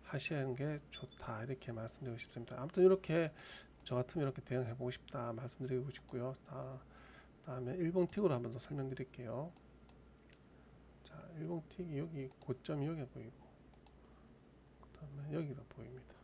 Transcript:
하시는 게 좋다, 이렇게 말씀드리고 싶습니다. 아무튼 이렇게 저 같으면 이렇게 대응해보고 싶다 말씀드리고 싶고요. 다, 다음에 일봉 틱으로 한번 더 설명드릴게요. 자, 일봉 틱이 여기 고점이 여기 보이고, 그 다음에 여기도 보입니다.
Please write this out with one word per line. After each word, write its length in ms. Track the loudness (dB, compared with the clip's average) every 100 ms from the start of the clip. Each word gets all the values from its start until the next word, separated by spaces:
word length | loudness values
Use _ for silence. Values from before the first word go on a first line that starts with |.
하시는 500 | -2 -2 0 2 2 2
게 260 | 0 0 -4
좋다, 520 | -10 -10 -8 -6 -4
이렇게 280 | -2 -4 -4
말씀드리고 460 | -4 -4 -6 -6 -6
싶습니다. 440 | -6 -8 -6 -4
아무튼 220 | -2 10
이렇게 480 | 12 12 6 4 4 0 -12 -12 -14 -16
저 120 | -2 0
같으면 320 | 2 2 2
이렇게 140 | 0
대응해보고 500 | -2 0 0 0 -2
싶다 420 | -4 -6 -4 -2
말씀드리고 560 | -2 -4 -4 0 0 0
싶고요. 460 | -6 -6 -4 -4 -4 -10
다, 340 | -8 -6 -8 -12 -20 -20 -20 -20 -16 -6
다음에 280 | -2 -2 2
일봉 320 | 4 6 4
틱으로 260 | 6 6
한번 180 | 6 2
더 80 | -4
설명드릴게요. 920 | -4 -2 -2 -2 -6 -6 -4 -4 -4 -8 -20 -20 -20 -20 -20 -20 -20 -20 -20 -20 -20 -20 -20 -20
자, 260 | -18 -16 -12 -6
일봉 260 | -2 -2 -4
틱이 280 | -6 -4 -2
여기 300 | -2 -4 -6 -8
고점이 460 | -2 -2 0 0 2
여기 200 | 0 -4
보이고, 260 | -8 -12 -14 -20 -20 -20 -20 -20 -20 -20 -20 -20 -20 -20 -20 -20 -20
그 180 | -20 -14
다음에 340 | -12 -8 -2
여기도 300 | -2 -2 -4
보입니다. 520 | -10 -12 -12 -12 -14 -20